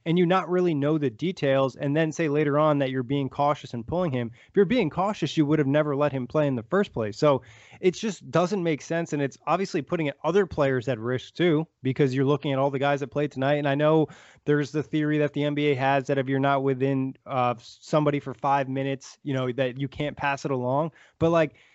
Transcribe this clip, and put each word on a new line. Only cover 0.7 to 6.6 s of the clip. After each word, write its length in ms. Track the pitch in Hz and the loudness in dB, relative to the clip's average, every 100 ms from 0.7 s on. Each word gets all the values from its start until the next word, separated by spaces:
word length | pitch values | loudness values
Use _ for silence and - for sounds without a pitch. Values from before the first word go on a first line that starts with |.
know 240 | 147 143 156 | 0 0 0
the 120 | 139 | -2
details 680 | 110 170 185 139 135 135 - | -2 -6 -2 0 2 0 -2
and 200 | 143 147 | -2 0
then 140 | 160 | 0
say 180 | 151 160 | 0 0
later 300 | 147 147 143 | 0 2 2
on 220 | 156 143 | 2 2
that 100 | 135 | 0
you're 140 | 131 | -2
being 240 | 120 143 131 | -2 -2 -2
cautious 440 | - 143 147 123 | 0 0 0 -6
and 140 | 120 113 | -10 -6
pulling 240 | 165 180 | -4 -2
him. 220 | 127 113 - - | -2 -6 -10 -2
If 80 | - | 2
you're 80 | |
being 260 | 185 254 165 | 2 2 0
cautious, 460 | - 196 202 156 - | -2 -4 -2 -2 0
you 100 | 143 | 2
would 140 | 151 | 2
have 80 | 135 | 4
never 260 | 147 151 | 2 2
let 160 | 139 147 | 0 0
him 160 | 135 120 | 0 -2
play 220 | 156 147 | 0 0
in 80 | |
the 80 | 123 | 0